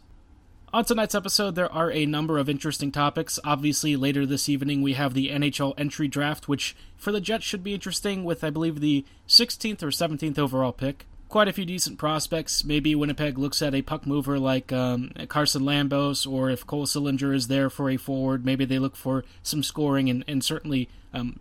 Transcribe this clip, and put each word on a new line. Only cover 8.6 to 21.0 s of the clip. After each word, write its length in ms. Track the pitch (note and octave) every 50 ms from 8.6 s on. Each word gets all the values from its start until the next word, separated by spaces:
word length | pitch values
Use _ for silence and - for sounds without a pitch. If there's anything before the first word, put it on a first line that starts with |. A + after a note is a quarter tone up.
| E3 E3 D#3 D3
the 240 | D3 D3+ D3 C#3+ C#3 - - - - -
sixteenth 560 | - - A#3+ A#3+ - - - A3 G#3 - D#3+
or 80 | D3
seventeenth 440 | C3+ - E3+ E3 D#3 C#3+ D#3+ D#3 C#3
overall 360 | D3+ D3 C3 B2+ C3 C3 B2+
pick. 340 | A#2+ - - C3+ - - - - - - - -
Quite 180 | - G#3+ G#3
a 60 | G3
few 120 | F3+ - F#3+
decent 320 | E3+ F#3 F3+ - - -
prospects. 680 | - - D3+ D#3 D#3 C#3+ - E3+ D#3+ D#3+ - - - -
Maybe 320 | C#3+ D3 D3+ C#3 D#3 D3+
Winnipeg 420 | D3 D3 D3 C#3+ - D3+ D3 C3 C3
looks 240 | C#3 C#3+ - -
at 120 | D#3 D3 C3+
a 80 | C3+
puck 240 | C3 - D#3 D3+ -
mover 340 | C#3+ C#3 D3 C3+ C3+ C#3+ C#3
like, 320 | C3 C3 C3 C3 C3 -
um, 400 | C3 B2+ B2+ B2 B2 B2 B2 - - - - A#2
Carson 340 | - D3+ D3+ C#3 - C#3+
Lambos, 640 | C3+ C#3 C#3+ C#3+ C#3+ C#3 C#3+ C#3+ C#3+ C#3+ C#3 - - C#3
or 200 | C3+ C3 C3 C3
if 160 | B2+ B2 -
Cole 200 | - - D3 C#3+
Sillinger 460 | C3+ - D3 C#3+ C#3+ C3+ C3 C#3 C#3
is 140 | C3+ C3+ B2
there 240 | A#2 C3+ C#3 C#3 C3+
for 180 | - - C#3+ C3+
a 80 | C3
forward, 480 | B2 - - C#3 C3 C3 C3 C3 C3 B2
maybe 200 | C3 C3+ C3 C3+
they 140 | B2 C3 C3
look 160 | C3 C3+ -
for 300 | - - C3+ C3 C3 B2 - - -
some 200 | - - - D3+
scoring 480 | C3+ - - - D3+ C#3+ C#3 C3+ C3+ C3
and, 140 | B2 B2 C3 -
and 160 | D3 C3+ B2
certainly, 440 | - D#3 D3+ - D3+ C#3+ C3 B2 - - -